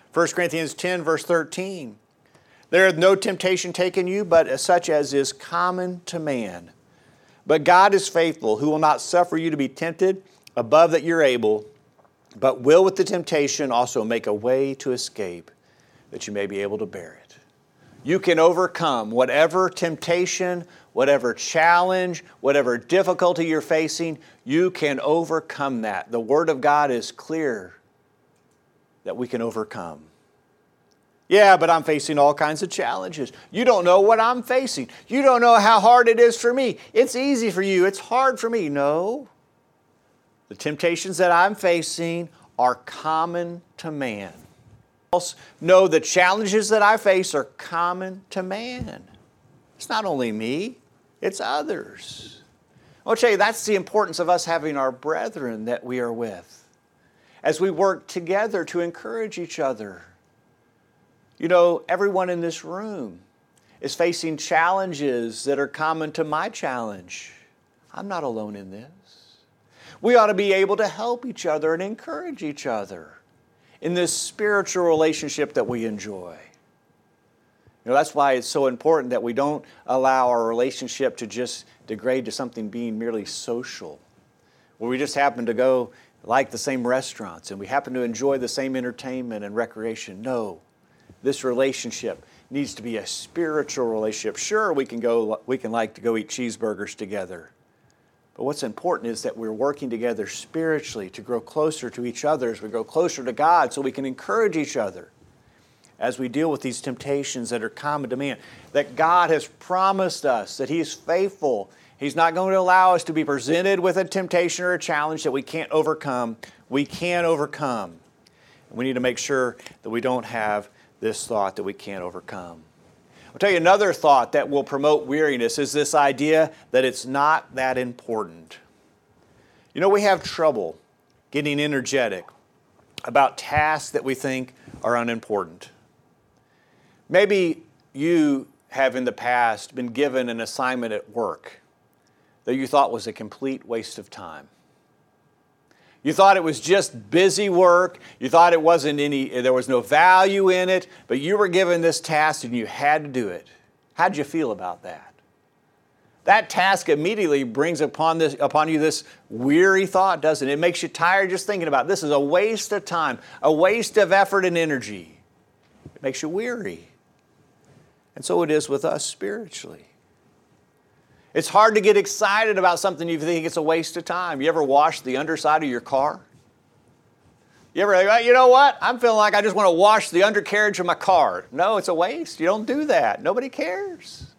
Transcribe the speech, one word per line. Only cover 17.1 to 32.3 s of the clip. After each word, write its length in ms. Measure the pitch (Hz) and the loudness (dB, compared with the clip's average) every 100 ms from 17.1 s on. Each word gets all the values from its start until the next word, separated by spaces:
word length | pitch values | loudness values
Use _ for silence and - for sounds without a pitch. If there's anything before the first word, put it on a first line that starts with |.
| - | -20
it." 140 | _ _ _ _ _ _ _ - | _ _ _ _ _ _ _ -12
You 160 | 135 185 | -4 -2
can 180 | 180 165 | 2 4
overcome 720 | 165 170 180 - 165 123 107 | 4 4 0 -2 -2 -2 -2
whatever 580 | 117 127 135 165 175 185 | 0 2 4 2 2 -2
temptation 1000 | 180 170 156 - 175 180 - 180 175 170 - _ | -2 -4 -4 -2 -2 -2 -4 -4 -6 -10 -20 _
whatever 400 | - 135 143 123 | 0 2 2 0
challenge, 880 | 110 - 165 165 175 185 185 180 160 - _ | -4 -4 2 4 4 2 0 -2 -6 -14 _
whatever 380 | 139 143 123 120 | 0 2 2 -2
difficulty 720 | - 180 180 175 180 170 170 | 0 2 2 2 0 0 0
you're 140 | 156 | -2
facing, 580 | - 160 160 156 165 151 - _ - | 0 0 0 -4 -6 -8 -16 _ -4
you 260 | 151 180 | 0 0
can 280 | 180 147 131 | 0 -2 -2
overcome 840 | 135 165 165 160 - - 139 120 | 0 0 0 -4 -4 -6 -4 -4
that. 300 | 110 95 - | -4 -6 -6
The 80 | 117 | -6
Word 300 | 110 147 160 | 0 2 2
of 120 | 139 | 2
God 300 | 143 147 147 | 2 4 2
is 200 | 120 - | -2 -6
clear 600 | - - 160 147 110 92 - _ _ _ _ _ _ _ _ _ _ _ _ | -14 -10 -4 -4 -4 -10 -20 _ _ _ _ _ _ _ _ _ _ _ _
that 140 | 101 90 | -10 -8
we 100 | 123 | -6
can 140 | 120 | -4
overcome. 640 | 117 110 107 110 85 76 78 _ _ _ _ _ _ _ _ _ _ _ - | -4 -6 -8 -8 -12 -14 -20 _ _ _ _ _ _ _ _ _ _ _ 2
"Yeah, 300 | 190 202 180 | 8 8 8
but 120 | 165 | 6
I'm 140 | 165 | 2
facing 360 | 151 151 - 147 | 2 -2 -2 4
all 140 | 143 | 4